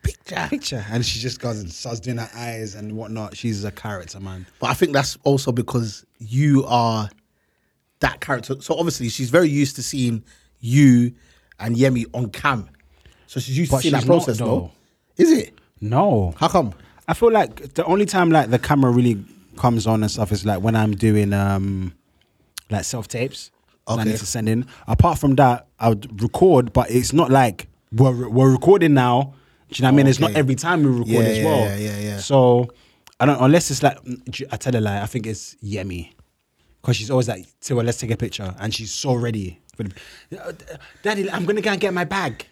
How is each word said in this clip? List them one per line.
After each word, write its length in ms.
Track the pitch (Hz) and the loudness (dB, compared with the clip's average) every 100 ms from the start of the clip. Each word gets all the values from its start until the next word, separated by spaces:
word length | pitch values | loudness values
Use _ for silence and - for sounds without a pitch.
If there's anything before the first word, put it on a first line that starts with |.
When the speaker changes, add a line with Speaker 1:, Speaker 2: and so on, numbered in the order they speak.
Speaker 1:
Picture. 440 | - - - 175 165 | -8 -8 -12 -8 -6
Speaker 2:
Picture. 360 | 294 - 127 101 | -6 -8 -10 -6
And 140 | 113 120 | -4 -4
she 140 | 117 | -6
just 200 | 123 123 | -8 -8
goes 200 | 123 107 | -8 -8
and 120 | 95 | -12
starts 280 | - 127 117 | -12 -12 -12
doing 160 | 110 117 | -8 -10
her 120 | 117 117 | -10 -12
eyes 400 | 120 113 110 104 | -12 -12 -14 -14
and 180 | 107 107 | -14 -12
whatnot. 400 | 110 110 104 101 | -12 -10 -12 -8
She's 260 | 120 107 | -6 -6
a 80 | 104 | -8
character, 480 | 98 110 101 85 98 | -10 -12 -12 -14 -16
man. 260 | 98 92 92 _ | -14 -14 -16 _
Speaker 1:
But 100 | - | -6
I 40 | |
think 180 | - 175 | -2 0
that's 260 | 139 139 - | 0 -2 -4
also 280 | - 139 135 | 0 0 0
because 520 | 117 113 123 113 101 _ _ | -4 -2 -4 -6 -10 _ _
you 460 | 110 123 147 139 135 | -6 -2 2 2 2
are 440 | 120 117 113 107 - _ _ _ _ _ _ _ _ | 0 0 -2 -6 -10 _ _ _ _ _ _ _ _
that 180 | 135 - | -4 -4
character. 360 | - 131 - 135 | -6 -6 -4 -10
So 160 | - 165 | -4 -2
obviously 300 | 170 - 120 | -2 -2 -6
she's 200 | - 127 | -6 0
very 200 | 147 175 | 2 4
used 280 | 143 139 135 | 2 -2 -2
to 60 | |
seeing 400 | 123 143 123 113 - _ _ _ | -8 -4 -2 -4 -8 _ _ _
you 540 | 117 135 143 123 120 120 _ _ _ _ | 0 6 8 8 4 -2 _ _ _ _
and 160 | 104 117 | -6 2
Yemi 280 | 135 127 113 | 2 2 -4
on 160 | 120 120 | -6 -8
cam. 380 | - 147 123 92 _ _ _ _ _ _ | -4 -2 -2 -6 _ _ _ _ _ _
So 120 | - | -10
she's 180 | 113 131 | -6 -2
used 140 | 165 | 0
Speaker 2:
But 60 | 131 | 0
Speaker 1:
to 40 | |
seeing 80 | 147 | 0
that 60 | 143 | 0
Speaker 2:
she's 80 | 123 | 2
not, 40 | 170 - | 2 2
Speaker 1:
process, 140 | 110 | -4
no? 40 | 117 | -2
Speaker 2:
though. 260 | 120 87 _ _ _ _ _ | -2 -4 _ _ _ _ _
Speaker 1:
Is 140 | 339 | 4
it? 260 | 311 - _ _ _ | 4 0 _ _ _
Speaker 2:
No. 540 | 104 120 202 127 90 82 | -2 0 2 2 0 0
Speaker 1:
How 120 | 127 | 0
come? 240 | 185 127 - - _ - | 2 0 -6 -20 _ -6
Speaker 2:
I 60 | |
feel 180 | 165 233 | 2 4
like 420 | 220 143 - 135 - | 4 0 -4 -12 -6
the 100 | 160 | 0
only 200 | 190 208 | 0 2
time, 240 | 190 175 | 2 4
like, 200 | 160 120 | 4 4
the 100 | 120 | 0
camera 320 | - 147 131 | 2 2 4
really 320 | 120 120 107 98 - _ - | 4 2 0 -6 -20 _ 0
comes 300 | 123 117 110 | 0 2 0
on 160 | 110 | 0
and 80 | 107 | 0
stuff 200 | - 104 | -2 -2
is, 120 | 104 98 | -2 -2
like, 160 | 98 | -2
when 140 | 101 113 | 0 0
I'm 200 | 107 101 | 0 0
doing, 360 | 110 104 101 | 2 2 2
um, 600 | 101 98 98 98 95 92 - _ _ _ _ _ - _ | 0 0 0 -2 -4 -6 -10 _ _ _ _ _ -20 _
like, 140 | 104 | -8
self-tapes 680 | - 123 107 117 131 - - _ _ _ - | -6 -8 -8 -6 -6 -8 -20 _ _ _ -6
that 60 | |
I 80 | 117 | -2
Speaker 1:
Okay. 80 | 107 | -2
Speaker 2:
need 60 | 107 | -2
to 60 | 104 | -6
send 240 | 120 107 | -4 -2
in. 160 | 113 135 - - | -2 -4 -12 -4
Apart 300 | - 175 - | 2 2 4
from 160 | 147 135 | 2 6
that, 320 | 131 123 - _ | 4 4 -4 _
I 100 | 117 | 0
would 320 | 107 - 104 | 0 -4 -6
record, 520 | 117 - 185 151 123 | -4 4 6 6 4
but 180 | 127 120 | 0 2
it's 220 | 120 113 | 0 2
not 180 | 139 170 | 0 4
like 360 | 131 123 95 - _ _ | 4 4 0 -16 _ _
we're, 340 | 110 131 123 120 | 4 4 4 -2
we're 240 | 117 135 | 4 6
recording 420 | 131 147 202 165 | 6 6 4 6
now. 400 | 143 123 123 139 - _ _ _ | 4 4 2 0 -8 _ _ _
Do 100 | - | -2
you 40 | |
know 40 | 127 | 4
what 60 | |
I 40 | 139 | 6
mean? 100 | 139 | 6
It's 120 | 127 | 4
not 100 | 120 | 2
Speaker 1:
Okay. 80 | 107 | 0
Speaker 2:
every 140 | 135 131 | 0 0
time 280 | 165 175 | -2 0
we 60 | 143 | 2
record 160 | 123 110 | 0 0
Speaker 1:
Yeah, 120 | 113 | 2
Speaker 2:
as 160 | 113 110 | 2 2
Speaker 1:
yeah, 60 | 107 | 0
Speaker 2:
well. 140 | 104 104 | 0 0
Speaker 1:
yeah, 100 | 101 | -4
yeah, 220 | 104 104 | -6 -6
yeah. 180 | 104 101 | -8 -8
Speaker 2:
So 480 | 98 139 127 123 120 - _ _ _ _ | 0 4 6 4 0 -8 _ _ _ _
I 60 | 131 | 0
don't, 160 | 135 | 4
unless 300 | 127 165 - | 4 4 2
it's 100 | 135 | 0
like, 220 | 143 - | 0 -2
mm, 200 | - 123 - | -12 -14 -12
do 140 | - | -14
you, 60 | 131 | -10
I 60 | 104 | -8
tell 180 | - 123 | -4 -2
a 40 | |
lie, 220 | 107 101 | 0 -4
I 40 | 101 | -6
think 180 | 127 110 | -8 -8
it's 300 | 104 - - | -10 -14 -16
Yemi. 460 | 104 104 98 90 82 _ _ _ _ _ _ _ | -10 -8 -8 -10 -12 _ _ _ _ _ _ _
'Cause 120 | - 120 | -4 -4
she's 140 | 110 | -2
always 180 | 131 117 | -2 -2
like, 180 | 101 90 _ | -6 -12 _
"Tiwa, 220 | - 123 | -6 -4
let's 140 | 117 117 | -2 -4
take 140 | 113 | -6
a 60 | 113 | -6
picture." 360 | 107 - 98 92 | -6 -8 -12 -10
And 120 | 104 | -8
she's 200 | 107 110 | -8 -10
so 200 | - 139 123 | -10 -4 -2
ready. 440 | 120 110 92 85 _ _ | -2 -6 -8 -14 _ _
For 80 | |
the, 100 | 107 92 - - _ - 170 | -12 -12 -20 -20 _ -16 -16
"Uh, 60 | |
d-, 140 | 165 - 160 - _ | -16 -18 -20 -20 _
Daddy, 300 | 202 214 190 | -6 -4 -4
I'm 140 | - 175 | -4 -2
gonna 160 | 208 | -2
go 100 | 214 | -2
and 80 | 196 | -2
get 100 | 196 | -2
my 100 | 180 | -2
bag. 420 | 175 196 170 110 - | -4 -4 -6 -8 -18